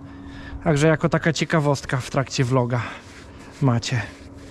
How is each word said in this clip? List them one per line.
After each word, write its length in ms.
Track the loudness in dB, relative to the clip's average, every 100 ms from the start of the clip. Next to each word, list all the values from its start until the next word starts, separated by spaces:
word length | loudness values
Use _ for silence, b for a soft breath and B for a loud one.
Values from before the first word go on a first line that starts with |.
| B B B B B B
Także 220 | 2 4 4
jako 220 | 4 2
taka 240 | 2 2
ciekawostka 640 | 0 2 2 4 0 0 -4
w 140 | -2
trakcie 340 | -2 0 0
vloga 360 | 2 4 2 0 -4 B B B B B B B
macie. 400 | 2 4 2 -2 -4 B B B B